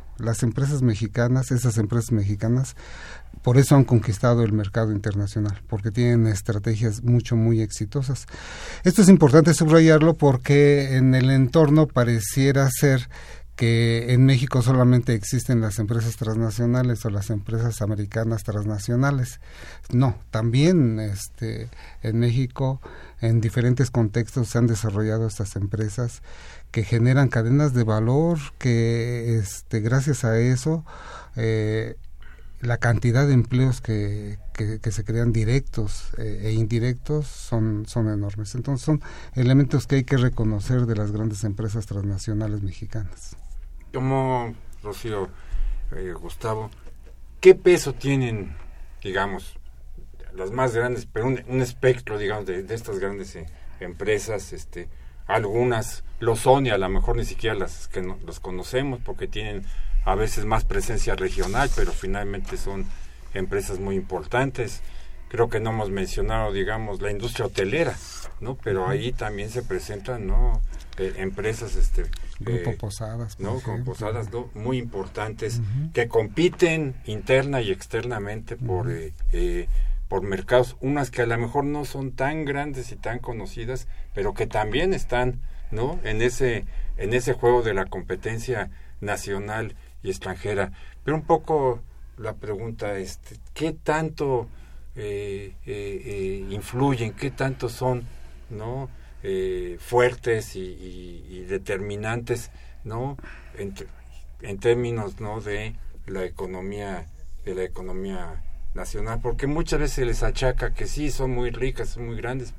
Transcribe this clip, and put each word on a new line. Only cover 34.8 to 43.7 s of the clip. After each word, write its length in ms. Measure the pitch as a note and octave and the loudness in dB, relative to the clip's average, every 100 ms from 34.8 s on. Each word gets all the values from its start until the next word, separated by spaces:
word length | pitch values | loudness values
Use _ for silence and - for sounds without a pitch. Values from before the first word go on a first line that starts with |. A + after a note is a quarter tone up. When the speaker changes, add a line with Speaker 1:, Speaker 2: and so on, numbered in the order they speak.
| A2+ | -2
Speaker 1:
se 100 | G#2 | -2
crean 300 | G#2 A2+ A#2+ | 0 2 4
directos, 760 | A#2 A2 C3+ - - G2+ - - - | 4 4 2 2 -2 -2 -2 -2 -2
eh, 260 | A2 G2+ G#2+ | -2 -2 0
e 60 | |
indirectos 760 | A2 G#2+ A2+ B2 A#2+ - D3+ C#3 | 2 2 2 0 -2 -2 -2 -2
son, 580 | - - A#2 A2 G#2 A2 | -8 -4 0 2 0 -2
son 200 | A#2+ A2 | 0 0
enormes. 460 | G#2 G2+ G2+ G2+ B2 | 0 -2 -4 -6 -6
Entonces, 300 | C#3+ C3+ D3+ | -4 -2 2
son 160 | D3+ - - - C3 | 0 0 -12 -8 2
elementos 500 | B2+ C3+ C3+ C#3 - | 6 6 6 2 2
que 100 | C#3 | 0
hay 80 | B2 | 2
que 100 | C3+ | 2
reconocer 720 | B2 - G#2+ G#2 G2+ B2+ A#2 | 2 2 0 0 0 2 2
de 100 | G#2+ | 0
las 160 | G#2 | 0
grandes 320 | G#2 A2+ G2+ | 0 -2 -2
empresas 420 | G#2+ G2 A2 A2 - | -4 -2 -2 -4 -4
transnacionales 720 | G2+ G2+ G2 - G#2+ A2 G#2+ | -4 -2 -2 -2 -2 -2 -2
mexicanas. 720 | G2 - G#2 G#2 F2 - - - - - - | -4 -6 -8 -6 -6 -8 -14 -14 -12 -10 -12